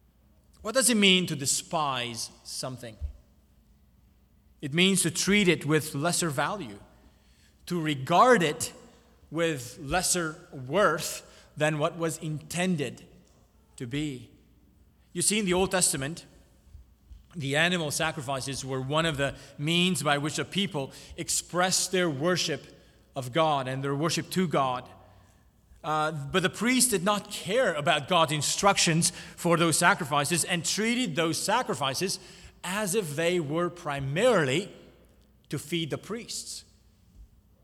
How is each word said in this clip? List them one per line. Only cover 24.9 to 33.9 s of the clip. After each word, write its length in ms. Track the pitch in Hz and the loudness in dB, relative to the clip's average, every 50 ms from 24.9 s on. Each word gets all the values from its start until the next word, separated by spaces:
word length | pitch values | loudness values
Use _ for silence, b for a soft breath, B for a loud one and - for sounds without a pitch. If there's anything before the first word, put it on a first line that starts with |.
| - - b b b b b b b b b b _ _ _ _ - - - | -20 -20 b b b b b b b b b b _ _ _ _ -20 -10 -6
Uh, 300 | - 151 156 151 156 165 | -2 0 0 0 0 -2
but 300 | 147 139 139 143 190 170 | -4 -6 -2 0 0 0
the 80 | 180 | 0
priest 400 | - - 202 240 254 254 240 - | -2 -2 0 0 2 4 4 2
did 120 | 208 180 165 | 2 0 0
not 280 | 208 208 202 202 - | 0 0 -2 -2 -8
care 420 | - - - 170 202 254 262 196 165 | -10 -10 -6 -2 0 2 2 2 0
about 340 | 147 143 170 156 156 135 | 0 2 2 2 2 2
God's 260 | - 185 170 165 - 156 | 2 4 4 4 4 2
instructions 800 | 151 139 - - - - 202 196 - - 175 160 170 170 - B B B B B | 0 -2 -2 -2 4 4 4 4 6 4 4 4 4 2 2 B B B B B
for 220 | B - 170 170 | B 2 2 4
those 220 | 160 170 165 143 - | 4 4 4 4 6
sacrifices 680 | 170 175 196 - 170 123 147 143 143 139 175 160 - | 6 6 6 4 2 0 0 2 2 2 0 0 0
and 180 | 175 190 170 - | -2 -2 -2 -2
treated 540 | - - 185 214 226 240 240 254 190 147 | -2 -2 0 0 0 0 0 0 -2 0
those 220 | 170 165 170 156 - | 0 0 0 0 -2
sacrifices 800 | - 185 208 247 247 226 185 113 139 135 135 - 180 196 190 - B B B B B B B B - | -2 0 0 0 0 -2 -4 -2 -2 -2 -2 -2 -2 -4 -4 -6 B B B B B B B B -10
as 320 | 175 185 208 220 185 175 | -6 -4 -4 -2 0 0
if 220 | 226 190 147 139 | -2 -2 -2 -4
they 240 | 147 165 170 180 180 | -2 0 0 0 0
were 300 | 156 135 151 165 175 175 | -2 -2 -2 -2 -2 -2
primarily 1000 | 175 - - 147 | -4 -6 -8 -6